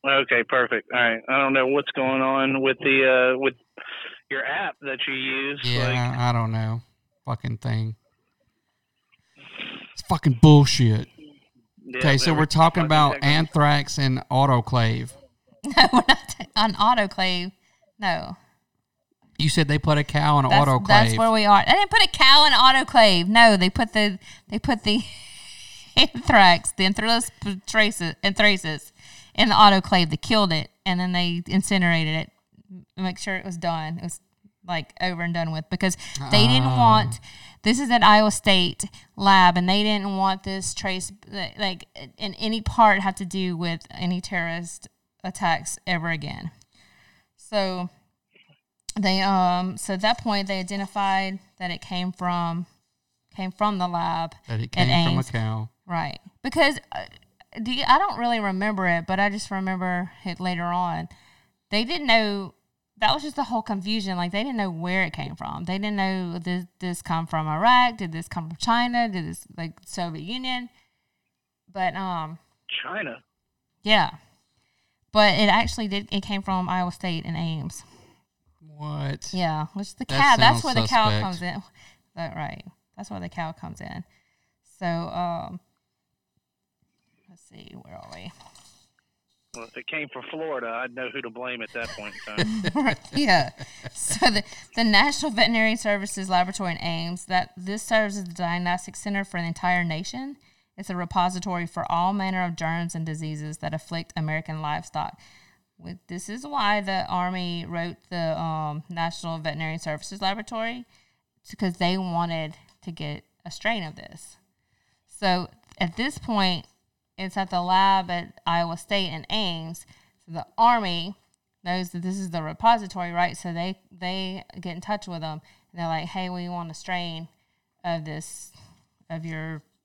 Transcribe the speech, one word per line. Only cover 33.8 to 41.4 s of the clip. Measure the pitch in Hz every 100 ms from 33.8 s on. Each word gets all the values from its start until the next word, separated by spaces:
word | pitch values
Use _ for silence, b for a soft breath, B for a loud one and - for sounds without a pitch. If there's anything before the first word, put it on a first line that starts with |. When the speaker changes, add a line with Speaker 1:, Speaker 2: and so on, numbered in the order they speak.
| 156 170
Speaker 3:
It |
was, | 170 - _ _ _ _ 180
like, | 170 - -
over | 185 170
and | 170
done | 170 160
with | 160 -
because | 180 190 175 B B 135
they | 208 226
didn't | 254 262
Speaker 2:
Ah. | 247
Speaker 3:
want, | 233 220 226 - B B B B
this | 208 247
is | 277
at | 240
Iowa | 214 214 214
State | - - 190 175 - 202 B B -
lab, | 196 190 180 175
and | 180
they | 196
didn't | 208 208 202 190
want | 190 190
this | 196 190 185
trace, | - 196 185 185 196 - 202